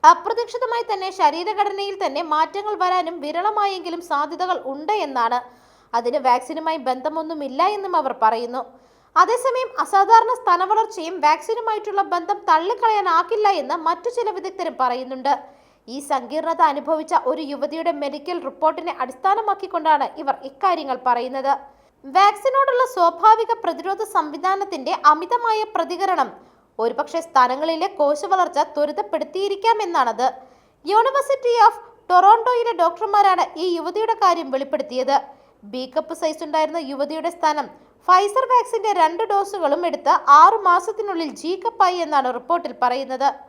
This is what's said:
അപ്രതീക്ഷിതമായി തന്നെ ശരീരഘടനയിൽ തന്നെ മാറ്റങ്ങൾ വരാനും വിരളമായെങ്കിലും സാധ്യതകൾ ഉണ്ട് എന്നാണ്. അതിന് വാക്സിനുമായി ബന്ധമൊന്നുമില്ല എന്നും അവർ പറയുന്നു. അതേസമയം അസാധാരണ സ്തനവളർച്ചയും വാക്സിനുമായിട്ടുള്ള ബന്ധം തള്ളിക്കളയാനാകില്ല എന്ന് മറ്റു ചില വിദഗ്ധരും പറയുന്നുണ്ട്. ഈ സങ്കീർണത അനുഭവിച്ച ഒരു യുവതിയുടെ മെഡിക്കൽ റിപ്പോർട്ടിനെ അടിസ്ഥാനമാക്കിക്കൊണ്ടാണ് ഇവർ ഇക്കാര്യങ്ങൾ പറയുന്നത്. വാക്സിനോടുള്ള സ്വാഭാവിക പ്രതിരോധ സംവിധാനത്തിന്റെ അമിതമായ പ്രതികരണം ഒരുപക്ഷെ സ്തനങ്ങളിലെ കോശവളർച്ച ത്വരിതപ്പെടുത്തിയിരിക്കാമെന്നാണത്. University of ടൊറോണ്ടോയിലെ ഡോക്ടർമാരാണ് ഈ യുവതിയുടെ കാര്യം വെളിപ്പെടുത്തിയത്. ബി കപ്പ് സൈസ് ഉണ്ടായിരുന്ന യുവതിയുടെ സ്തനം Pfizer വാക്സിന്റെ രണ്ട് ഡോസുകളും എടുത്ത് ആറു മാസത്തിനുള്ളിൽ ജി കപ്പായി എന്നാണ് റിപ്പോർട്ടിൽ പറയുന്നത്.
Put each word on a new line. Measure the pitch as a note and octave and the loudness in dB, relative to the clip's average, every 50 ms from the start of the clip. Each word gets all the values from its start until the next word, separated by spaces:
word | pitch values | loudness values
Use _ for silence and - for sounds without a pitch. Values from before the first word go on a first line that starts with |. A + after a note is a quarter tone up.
| - D4+ | 8 8
അപ്രതീക്ഷിതമായി | E4+ E4+ - - A4+ A4 A#4+ A#4 - B4 B4+ A4+ A#4 A#4+ A#4 A4+ | 6 6 2 -4 -2 -2 -4 -6 -4 -6 -4 -4 -4 -4 -4 -4
തന്നെ | G#4+ F#4+ F#4+ F#4+ F#4 G4+ | -6 -6 -4 -8 -4 2
ശരീരഘടനയിൽ | F4+ D4 C#4+ E4 F4 F#4+ G#4+ G4 G4+ G4+ G4 G4 G4+ G4+ G4 G4 | 2 2 2 0 -6 -6 -2 -2 -2 -2 -2 -6 -6 -8 -6 -4
തന്നെ | G4 D4+ C4+ C#4+ F4 D#4+ D4+ | -4 -4 -4 -4 -4 -2 0
മാറ്റങ്ങൾ | D4+ D#4+ D#4 D#4+ G4 G4+ G#4+ G#4 - | 0 0 -2 -2 -8 -6 -6 -4 -2
വരാനും | F#4 F4+ F#4 F#4 F4 D#4+ E4+ F4 C#4 | 0 0 0 0 -2 -4 -8 -8 -8
വിരളമായെങ്കിലും | D4 D#4 E4+ F4+ G#4+ G#4+ G#4+ G4+ G4+ F#4+ F#4 D#4+ F4 E4 E4+ E4+ - | -6 -6 -4 -4 -2 -2 0 -2 -2 -2 -6 -8 -10 -10 -10 -8 -6
സാധ്യതകൾ | D#4 C#4+ D4 D4 E4 D#4 F4+ F#4 F4+ C4 - C4 C4+ | -4 -4 -4 -4 -4 -6 -4 -4 -4 -6 -6 -8 -10
ഉണ്ട് | C#4+ D#4 D#4+ G#4+ G#4 F4 | -8 -4 -4 -2 -2 -2
എന്നാണ്. | D4 C4 B3 A#3 A#3 A#3+ B3 A#3+ - - - _ _ _ _ _ _ - A#3 | -4 -2 -2 0 0 0 -2 -4 -8 -20 -20 _ _ _ _ _ _ -4 -2
അതിന് | A#3 A#3+ B3 C#4+ B3+ | -2 0 -2 0 2
വാക്സിനുമായി | B3+ A#3+ B3+ B3 - D#4 D#4 D#4+ D#4+ D#4+ D#4+ B3 C4 | 2 2 2 0 -4 -8 -6 -4 -4 -4 -2 -2 -4
ബന്ധമൊന്നുമില്ല | B3+ C4 B3 D#4 D#4 D#4+ D#4+ D#4 E4 D4+ C#4+ C#4 B3 C#4 E4+ F#4+ G#4 | -4 -2 -4 -6 -4 -4 -6 -6 -8 -8 -8 -8 0 2 2 2 2
എന്നും | G#4 F#4+ F#4+ F4 D#4+ | -2 -6 -2 0 0
അവർ | D4 C4 B3 - A3+ | 0 0 -2 2 2
പറയുന്നു. | A3 A3+ A#3 A#3+ A#3 B3 C4+ A#3+ - - - _ _ _ _ _ _ _ D#4+ F4+ | 2 2 2 -4 -6 -6 -8 -8 -10 -16 -20 _ _ _ _ _ _ _ 4 4
അതേസമയം | F4 A4+ A#4+ A#4+ C5 A#4+ B4+ C5 - - - - | 4 4 0 0 0 0 0 -4 -4 -4 -6 -4
അസാധാരണ | - - G4 G4 G4 A4+ A4+ A4+ A4+ B4+ A#4+ | 0 4 2 6 8 6 6 6 4 -2 -2
സ്തനവളർച്ചയും | B4+ G4+ F4 F4 F#4 F#4+ G#4+ G#4+ A4 A4 A4 F#4+ D#4+ E4 F#4 F4+ C#4+ | 2 0 2 2 2 0 0 0 0 -2 -4 -10 -10 -8 -6 0 2
വാക്സിനുമായിട്ടുള്ള | D4+ D#4 D#4 D4+ - A4 A#4 A4+ A4+ A4 G#4 G#4+ G#4+ F#4+ G4 G4+ G4+ F4+ | 2 2 2 -2 -6 -6 -4 -2 -4 -4 -4 -6 -4 -2 -2 -2 0 -2
ബന്ധം | F4 E4 F4+ G4+ G4+ - G4 | -4 -2 -4 -6 -4 2 2
തള്ളിക്കളയാനാകില്ല | D#4+ D#4 E4 F#4+ A#4 - A#4+ A4 G#4+ G#4 F#4+ F#4 E4 E4 F4+ F4 A4+ G#4 G#4 G#4 G4 E4 C4+ | 2 2 2 0 -4 0 2 2 2 2 2 2 2 2 2 0 -2 0 2 2 2 2 -2
എന്ന് | B3 D4+ F4 D#4 D#4+ | -4 -6 -2 0 -2
മറ്റു | F4 E4+ F4 A#4+ A#4+ A#4+ | -2 -2 -4 -6 -4 -2
ചില | A#4+ G#4+ F#4+ | -4 -4 -4
വിദഗ്ധരും | F#4+ D#4+ F#4+ F#4+ - F4+ D#4+ - - C4 | -6 -8 -10 -8 -6 -6 -6 -2 -2 -2
പറയുന്നുണ്ട്. | B3 A#3+ B3+ C4 B3+ C4 C4 B3+ C#4 C#4 - - - - _ _ _ _ _ _ - | 0 0 -4 -6 -10 -10 -4 0 0 0 0 -2 -16 -20 _ _ _ _ _ _ -14
ഈ | A#3 C#4 C#4 - D4 | -12 -12 -6 -4 -4
സങ്കീർണത | C4 A#3+ A3+ C4 D#4 D#4+ E4 E4 E4 E4+ D#4 C#4 | -4 -4 -4 -6 -4 -2 -4 0 2 2 2 2
അനുഭവിച്ച | D4 C#4+ D4 D#4+ D#4 D#4 D#4 F4+ D#4 - B3+ C4 | -2 -2 -2 -4 -4 -2 0 -2 0 0 0 -4
ഒരു | - D#4+ C4+ C#4+ | -4 -4 -8 -6
യുവതിയുടെ | C4+ C4 D4+ D4 D#4+ D#4+ F4 D#4+ D4 C#4+ | -6 -6 -6 -6 -4 -4 -4 -2 -2 -6
മെഡിക്കൽ | C#4+ C4 D4 C#4+ F4 F4+ F4 F4 C4+ | -6 -8 -8 -8 -8 -8 -6 -8 -10
റിപ്പോർട്ടിനെ | - - D4+ D#4 D#4+ - D#4+ F4 C#4+ - C4 | -6 0 0 0 0 0 -6 -8 -6 -6 -6
അടിസ്ഥാനമാക്കിക്കൊണ്ടാണ് | B3 C4 - - F#4+ G4 A4 A4 G#4 G4 G4+ G4 F#4 - E4+ D4+ D#4+ D#4 C#4+ C4+ A3 - - D#4 | -8 -8 -4 0 0 0 2 0 -2 -4 -4 -6 -6 -6 -2 2 2 2 2 2 -2 -6 -8 -4
ഇവർ | C#4 C4 - - C4+ | -4 -4 -4 -6 -16
ഇക്കാര്യങ്ങൾ | C4+ - - F#4+ F4 E4 D4+ C4+ B3+ B3+ B3+ | -12 -2 0 0 0 0 -2 -6 -6 -2 0
പറയുന്നത്. | B3+ A#3+ A#3+ A#3+ B3+ B3+ C4+ C4 C#4 C#4 C#4 - - _ _ _ _ _ _ _ C4+ C4+ F4+ | 0 0 0 -2 -6 -6 -4 0 0 -2 -2 -4 -16 _ _ _ _ _ _ _ 0 2 4
വാക്സിനോടുള്ള | G4 G#4 G#4 G#4 - C5+ B4+ C5+ C5 C5+ B4+ B4 B4+ A#4+ A#4 | 6 6 4 2 -2 0 2 2 2 2 4 2 2 0 2
സ്വാഭാവിക | G4 F4 E4+ E4+ F4 F#4+ G#4+ A4 A4 A4+ A4 A#4 A#4 A4+ | 2 2 2 2 4 6 6 6 6 4 -2 -2 -2 -2
പ്രതിരോധ | F4+ E4 B3+ - F#4 G4 G4 A4 G#4+ - | -4 -4 -4 -4 -6 -4 -4 -6 -2 -2
സംവിധാനത്തിന്റെ | F#4 D#4 D4+ C#4+ D4 D#4+ F#4 F#4+ G4 G4+ G4 F#4 D4 C4 C4+ F4 - - D4 D4+ | -2 -2 -2 -8 -4 -2 -2 0 0 -2 -6 -6 -6 -4 -4 -4 2 4 4 4
അമിതമായ | D#4 F4 - A#4 A#4+ A#4+ A#4 A4 G#4+ G#4+ G#4+ - | 4 0 -2 -2 0 0 0 0 0 -2 -4 -2
പ്രതികരണം | F#4 E4 - F4+ E4+ G4 F#4+ F#4 D#4+ C4 G#3 - - - _ _ _ _ _ _ - A3 | -4 -2 -2 -2 -4 0 0 0 0 0 -2 -4 -16 -20 _ _ _ _ _ _ -2 -2
ഒരുപക്ഷെ | A#3 A#3+ A#3+ C#4+ C#4+ - E4 E4 | -2 -2 -2 -6 -4 -4 -6 -6
സ്തനങ്ങളിലെ | E4 - C4+ B3 B3 B3+ C4+ D4+ E4 E4 D#4+ E4+ G4+ G4+ - | 0 4 4 4 4 2 -2 -2 -2 -2 -2 -2 -4 0 0
കോശവളർച്ച | D4 C#4+ D4+ D4 - F#4 F#4+ F#4+ F4+ E4 F4 C#4+ D#4 D#4 | 2 2 2 0 0 0 2 2 2 0 2 -2 -2 -2
ത്വരിതപ്പെടുത്തിയിരിക്കാമെന്നാണത്. | D#4 D4 D4 D4 D4+ - G#4 G#4 - D#4 D4 C#4+ - F#4 G4 G4+ G4 G4 G4 A4+ A#4 A4 G#4+ F4+ E4+ D#4+ B3+ A#3 A3 G#3 B3 B3+ - - - - _ _ _ _ _ _ _ D4 G4 | 0 -2 -2 -2 -2 -6 -6 -4 -4 -4 -4 -4 -6 -4 -4 -4 -4 -2 0 0 0 2 0 -2 0 0 0 0 0 0 -2 -2 -2 -4 -18 -20 _ _ _ _ _ _ _ 0 2
University | G#4+ A4+ C5 C5 C#5 C5+ - C#5 C5+ - A#4+ A#4 A#4+ A4+ | 2 2 2 0 -2 0 0 -2 -2 0 0 2 6 4
of | G#4+ A4 - - - - _ _ _ | 4 4 2 -16 -20 -20 _ _ _
ടൊറോണ്ടോയിലെ | F4+ F4+ F#4 G4 A4 A4+ A4+ B4 B4 A#4+ A#4+ A#4 A4+ E4+ | 4 6 8 8 6 6 4 0 0 0 0 -2 0 2
ഡോക്ടർമാരാണ് | E4+ E4 E4+ - G#4+ G4 G4+ G#4 G4+ G4 F#4 F4+ E4+ - - D#4+ E4+ | 0 0 0 -2 -6 0 2 4 4 4 4 2 0 -2 -4 -6 -4
ഈ | F#4 F4 | -2 -2
യുവതിയുടെ | E4 D4+ E4 F4 G#4 A4 A4 A4 A4 - | -2 -4 -4 -4 -2 -2 -2 0 2 4
കാര്യം | F#4 F4 E4+ D#4+ C4+ C4 | 2 2 2 -2 -4 -4
വെളിപ്പെടുത്തിയത്. | C4 C#4 C4+ D#4 D4 C4+ - A#3+ B3+ C4+ C4+ C#4 D4 - - - _ _ _ _ _ - G3+ G3+ | -4 -4 -4 -4 -6 -6 -4 -4 -4 0 2 2 0 0 -2 -18 _ _ _ _ _ -20 -12 -10
ബി | B3+ B3+ B3+ C4 | -10 -10 -4 -6
കപ്പ് | D#4 D#4 - E4 - | -6 -6 -6 -8 -4
സൈസ് | - D#4 D#4 D#4+ E4+ | -4 -4 -4 -4 -10
ഉണ്ടായിരുന്ന | D4+ D4+ D#4 D#4 D#4 D#4 E4+ D#4 C4 C#4+ | -4 0 0 0 0 -2 -6 -8 -8 -6
യുവതിയുടെ | C4+ C#4+ C#4+ D#4 D#4+ D4 E4+ E4+ | -6 -6 -4 -6 -6 -6 -6 -6
സ്തനം | - - D#4+ D4+ D4+ C#4 - - - _ _ _ _ _ | -2 -2 0 0 0 -4 -8 -10 -20 _ _ _ _ _
Pfizer | - F4+ F#4 G4+ G4+ G#4 B4+ C5 A#4+ B4+ | 4 4 4 4 4 0 0 0 4 2
വാക്സിന്റെ | B4 A4+ B4 - A4 G4 A4 G4+ F#4 | 2 2 0 -4 -4 -2 -2 2 2
രണ്ട് | E4 D#4 E4 F4 A4+ G#4+ | 2 0 2 -2 -4 0
ഡോസുകളും | G#4 G4 G4 G4 G4+ G4 E4 C#4 C#4 D#4+ F4+ E4+ | 0 -2 -2 -2 -4 -2 0 0 0 0 -2 -4
എടുത്ത് | - - - C#4 E4+ - - - C#4+ D4 | -4 -2 2 2 2 2 6 8 8 10
ആറു | D#4+ F#4 A4 A4 G4+ | 10 8 6 4 2
മാസത്തിനുള്ളിൽ | F#4 F4 F4+ F4+ A4 G#4 - G#4+ G4+ F#4+ E4 E4 D4 A3+ - - | 4 2 4 2 -2 -8 -6 -6 -6 -4 -4 -6 -6 -8 -10 -6
ജി | D#4+ F4+ F#4 F4+ | -6 -6 -4 -4
കപ്പായി | A#4 A4+ - G4 F4+ F4+ F4+ E4+ | -6 0 2 0 2 2 -2 -4
എന്നാണ് | D4+ D4+ C#4 C4 B3+ B3 A#3+ | 0 0 0 0 0 -4 -6
റിപ്പോർട്ടിൽ | B3 - E4+ F4 E4+ D4 A#3+ - B3+ | -4 -2 -4 -2 -2 -6 -6 -2 -2
പറയുന്നത്. | B3 B3 C4+ C4+ B3+ C4 C4 C4+ C#4 C#4 - - | 0 0 -2 -6 -8 -6 -2 -2 -2 -2 -2 -16